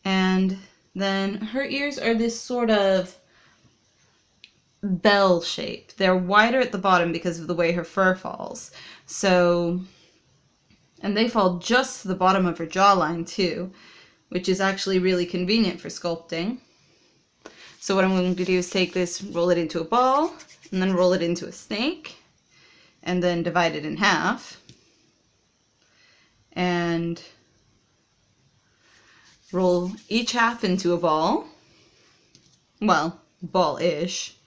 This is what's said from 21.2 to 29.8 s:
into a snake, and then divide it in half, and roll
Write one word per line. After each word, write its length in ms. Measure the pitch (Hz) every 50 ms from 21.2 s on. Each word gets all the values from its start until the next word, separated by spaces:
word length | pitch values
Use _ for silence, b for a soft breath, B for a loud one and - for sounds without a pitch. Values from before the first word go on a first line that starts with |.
into 260 | 170 170 175 175 - -
a 40 |
snake, 680 | - - - _ 220 208 240 294 359 - - - - - _ _ _ _ _ _ b b b b b b b b b b b
and 200 | - 180 180 175
then 180 | 180 175 170
divide 340 | 165 170 160 180 170 165 156
it 100 | 151 147
in 100 | 156 151
half, 680 | 151 202 202 185 156 160 185 233 254 - - - - _ - - _ _ _ _ _ _ _ _ _ _ _ _ _ _ _ _ _ _ _ _ _ b b b b b b b b b b b b b _ _
and 680 | - 180 180 175 175 170 170 170 165 170 170 170 165 - - - _ _ _ _ _ _ _ _ _ _ _ _ _ _ _ _ _ _ _ _ _ _ _ _ _ b b b b b b b b b b b b b b b b _ _
roll 400 | - 180 185 180 175 175